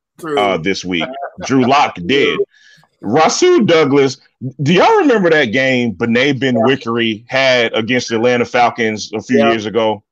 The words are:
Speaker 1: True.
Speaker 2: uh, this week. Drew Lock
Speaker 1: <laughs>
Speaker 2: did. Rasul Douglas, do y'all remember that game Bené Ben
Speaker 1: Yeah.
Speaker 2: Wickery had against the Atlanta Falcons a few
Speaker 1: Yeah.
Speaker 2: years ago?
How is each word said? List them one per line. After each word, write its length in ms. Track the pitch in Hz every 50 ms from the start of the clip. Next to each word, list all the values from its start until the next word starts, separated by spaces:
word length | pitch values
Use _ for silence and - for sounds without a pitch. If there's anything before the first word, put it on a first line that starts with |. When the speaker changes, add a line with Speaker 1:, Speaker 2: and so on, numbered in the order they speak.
| _ _ _ -
Speaker 1:
True. 200 | - 165 147 -
Speaker 2:
uh, 180 | 104 101 92
this 260 | 87 78 95 95 - -
week. 220 | 90 92 85 - - 131 - - - - - -
Drew 220 | - 131 135 127
Lock 280 | 117 135 143 139 113 -
Speaker 1:
<laughs> 120 | 95 87
Speaker 2:
did. 340 | 87 131 139 127 95 80 78 - - _ _ _ _ _ _ _ _ _ _ -
Rasul 600 | 98 107 151 160 202 240 - - 359 359 349 220
Douglas, 520 | - 170 160 156 139 131 143 135 135 131 - _ _ _ _ - 131 - - 147
do 100 | 131 180
y'all 240 | 180 285 359 453 427
remember 300 | 370 294 247 220 190 170
that 160 | 160 151 147
game 480 | 117 101 131 131 131 131 123 120 120 98
Bené 420 | 85 117 117 113 120 131 147 139 127
Ben 160 | 131 135 123
Speaker 1:
Yeah. 80 | 117 131
Speaker 2:
Wickery 640 | 131 139 131 - 113 117 120 117 113 110 101 120 -
had 440 | - 131 135 131 127 123 117 113 -
against 340 | 113 113 104 127 123 120 -
the 80 | 117
Atlanta 280 | 110 113 123 123 120 120
Falcons 680 | 110 - 123 120 117 110 - 117 110 107 104 98 - 101
a 80 | 110
few 180 | 101 - 127 117
Speaker 1:
Yeah. 120 | 113 117
Speaker 2:
years 160 | 117 113 104
ago? 360 | 107 95 117 113 110 107 104 - _